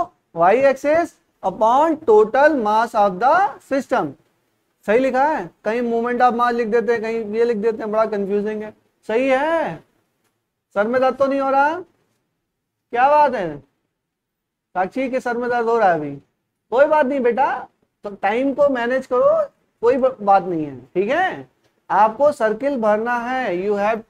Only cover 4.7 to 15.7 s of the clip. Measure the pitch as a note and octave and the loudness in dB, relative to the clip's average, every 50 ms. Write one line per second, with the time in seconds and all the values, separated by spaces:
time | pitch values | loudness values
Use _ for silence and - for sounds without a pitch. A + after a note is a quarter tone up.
4.7 | _ _ _ - G#3 B3 C4 C4+ A#3+ C4 C4+ D4+ D#4+ C4 F3+ D#3+ - _ - G#3 | _ _ _ 0 0 2 2 2 0 0 0 0 0 -4 -6 -10 -14 _ -6 -6
5.7 | A3 A#3+ B3 A#3 A3+ A#3 A#3 A#3+ B3 A#3+ C4 B3 A3+ A#3 A#3+ A#3+ A#3+ A#3 A#3+ G#3+ | -4 -2 -2 -2 -2 -2 -2 -2 0 2 2 2 2 2 0 0 0 -2 -2 0
6.7 | G#3 A#3+ A3+ G#3+ A#3 A3+ G#3 A3 A3+ A3+ A3+ G3+ G#3 A3+ A#3 A#3+ A#3+ G3+ G3+ A3+ | 0 0 0 0 -2 -2 -2 -6 -6 -6 -6 -6 -2 -2 0 0 0 -2 -2 -2
7.7 | A3 A3 A#3 G#3+ G#3 A3 A3+ G#3+ G#3+ G3+ G3+ F#3+ G3+ G#3 G3+ G#3+ G#3+ G#3+ G#3+ G#3+ | -4 -4 -6 -4 -2 -2 -2 -2 -2 -4 -4 -2 -4 -4 -4 -4 -6 -8 -10 -14
8.7 | - _ _ _ _ _ _ - G#3+ A#3+ C4 C4+ C4 C4 C#4+ D#4 E4 E4 D4+ G3+ | -16 _ _ _ _ _ _ -4 -2 -2 0 0 0 0 0 0 -2 -2 -4 -4
9.7 | E3 C#3 - _ _ _ _ _ _ _ _ _ _ _ _ _ _ _ _ _ | -8 -12 -16 _ _ _ _ _ _ _ _ _ _ _ _ _ _ _ _ _
10.7 | - G3 G#3 A3 B3 B3+ C4 C4 B3+ C4 C#4 C#4 C4+ C#4 C4+ C4+ C4+ C4+ C#4 D4 | -4 -2 -2 0 0 0 0 0 0 0 0 0 0 -2 -2 0 0 2 2 0
11.7 | D#4+ F4+ F4+ - _ _ _ _ _ _ _ _ _ _ _ _ _ _ _ _ | -2 -4 -10 -14 _ _ _ _ _ _ _ _ _ _ _ _ _ _ _ _
12.7 | _ _ _ _ - A#3 B3+ C#4 D4 D4+ D4 C#4+ A#3+ A#3 F#3 E3 D3 C#3+ - _ | _ _ _ _ -2 2 4 4 6 6 4 4 2 -2 -4 -6 -6 -10 -14 _
13.7 | _ _ _ _ _ _ _ _ _ _ _ _ _ _ _ _ _ _ _ _ | _ _ _ _ _ _ _ _ _ _ _ _ _ _ _ _ _ _ _ _
14.7 | - F3+ F#3 F#3 - C4 C4 C4 B3 B3+ - B3 A#3+ A#3 B3 A#3+ B3 A#3+ A#3 A3+ | -6 -4 -4 -4 -4 -4 -4 -4 -4 -4 -4 -4 -4 -4 -4 -2 -2 -2 0 0